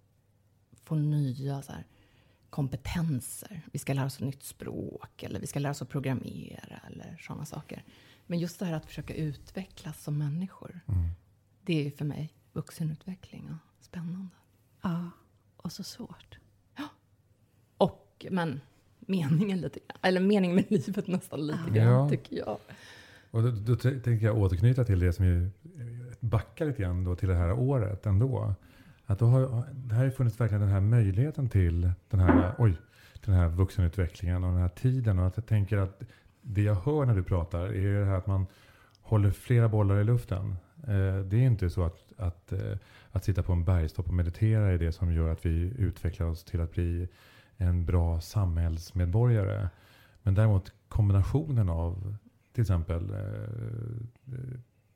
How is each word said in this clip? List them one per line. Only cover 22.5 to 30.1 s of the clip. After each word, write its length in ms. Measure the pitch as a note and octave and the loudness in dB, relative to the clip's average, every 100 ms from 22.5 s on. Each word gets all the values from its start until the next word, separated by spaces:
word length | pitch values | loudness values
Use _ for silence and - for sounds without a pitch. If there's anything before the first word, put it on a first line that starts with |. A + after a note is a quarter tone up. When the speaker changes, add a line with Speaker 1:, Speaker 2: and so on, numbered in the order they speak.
| - - - - - - - _ | -8 -12 -20 -20 -20 -20 -20 _
Speaker 2:
Och 120 | A2+ | 0
då, 80 | A#2+ | 0
då 240 | A2 A2 A#2 | 0 0 0
t-, 240 | B2 C#3 | 0 0
tänker 260 | A#2+ A2+ A2 | 0 2 2
jag 120 | A2+ | 4
återknyta 480 | F#2+ F2 A#2+ C3+ A#2+ | 2 4 4 4 4
till 140 | F#2 | 4
det 140 | F2+ | 4
som 120 | F2+ F#2 | 4 4
ju, 240 | F2 F#2 - D#3+ F3 A#2 A#2 B2 - | 4 2 -4 -16 -14 -14 -12 -14 -8
backa 460 | A2 A2 - - D#3 | -2 0 -2 -4 -4
lite 160 | B2 | -2
grann 220 | F#2 F2+ | -2 0
då 120 | F#2 F2 | -2 -2
till 140 | F#2+ | 0
det 60 | F2 | 2
här 160 | E2+ | 2
året 540 | B2 B2+ C3 G2 G2 G#2+ | 2 0 0 0 -2 0
ändå. 500 | G2 C3 G#2+ G#2 G2 - - - - - | 2 2 0 -2 -4 -8 -20 -20 -14 -4
Att 140 | G2 | 2
då 60 | A#2 | 6
har, 380 | C3 C3 A#2 - | 6 4 -2 -6
det 220 | C3 C3 A2 | -8 -2 0
här 80 | |
har 80 | C3+ | 2